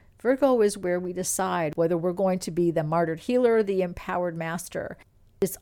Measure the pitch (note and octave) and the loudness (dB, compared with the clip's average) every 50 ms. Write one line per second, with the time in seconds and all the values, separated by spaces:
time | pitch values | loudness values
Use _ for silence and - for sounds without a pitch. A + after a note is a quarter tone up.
0 | _ - _ _ - A#3+ C4+ C4 D4 C4+ B3+ A3+ G#3 G#3 G3+ G3+ F3+ F3+ F3 F3+ | _ -20 _ _ 0 0 2 4 4 4 4 4 4 2 2 -2 -2 -2 -2 -2
1 | F3+ F3+ F3+ F3+ E3+ - - - F#3+ F#3 F3+ F3 D#3+ D3+ - E3+ E3 E3 F3 E3 | -2 -4 -6 -4 -4 -4 -2 -2 -2 -2 0 0 -2 -2 0 0 2 2 2 0
2 | E3 F3+ F3 F#3 F#3+ F#3+ F#3 F#3 - F#3 D#3 F3 F3 E3+ D#3+ E3 D#3 D3+ D#3+ F3 | 0 -2 0 2 0 0 0 0 -4 -4 -2 0 0 2 2 0 -2 0 0 0
3 | F3 D#3+ E3 E3+ - - B3 B3 B3 A#3 A3+ A3 G#3 G3+ G3 F#3+ F3+ F3 F3+ - | 0 0 -2 -6 -2 0 2 4 4 4 4 4 2 2 0 0 0 -2 -4 -10
4 | - F#3+ F#3 F3+ F3 F3 E3 E3 E3 E3 E3+ F3 - - - - - - - - | -8 -4 -4 -2 -2 -2 -4 -6 -6 -6 -6 -8 -8 -8 -8 -8 -8 -8 -12 -16
5 | - _ _ _ _ _ _ - G3 - - - | -20 _ _ _ _ _ _ -4 -4 -4 -4 -4